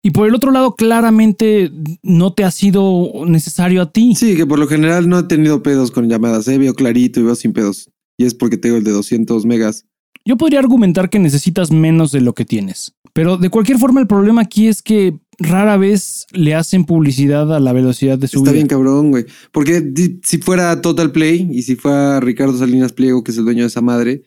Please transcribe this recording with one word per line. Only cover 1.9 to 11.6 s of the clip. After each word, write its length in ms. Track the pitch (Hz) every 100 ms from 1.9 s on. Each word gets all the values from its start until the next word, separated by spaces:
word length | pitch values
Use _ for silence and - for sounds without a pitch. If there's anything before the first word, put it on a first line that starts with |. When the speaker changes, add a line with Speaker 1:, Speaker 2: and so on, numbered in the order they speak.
| 170
Speaker 1:
no 300 | - 170 190
te 120 | 185
ha 60 | 185
sido 640 | - 202 196 190 180 175 - 165
necesario 560 | 160 156 - 180 185
a 100 | 180
ti. 220 | 220 240 220
Speaker 2:
Sí, 180 | 226
que 120 | 170 151
por 120 | 147
lo 80 | 147
general 420 | 151 156 175 175
no 80 | 180
he 40 |
tenido 380 | 175 160 156 147
pedos 280 | 147 139 127
con 180 | 127 117
llamadas, 400 | 117 117 110 110
¿eh? 80 | 135
Veo 180 | 139
clarito 460 | 123 127 117 123 -
y 20 |
veo 100 | 117
sin 180 | 120 113
pedos. 380 | 101 101 98 - _ _ -
Y 80 |
es 100 | 123
porque 220 | 117 117 113
tengo 200 | 120 117
el 80 |
de 80 | 107
doscientos 520 | 101 104 117 110 113
megas. 400 | 110 117 107 107 _ _ _ _
Speaker 1:
Yo 120 | - 247
podría 200 | 320 277
argumentar 520 | 269 254 196 175 185
que 80 | 208
necesitas 520 | 165 143 - 175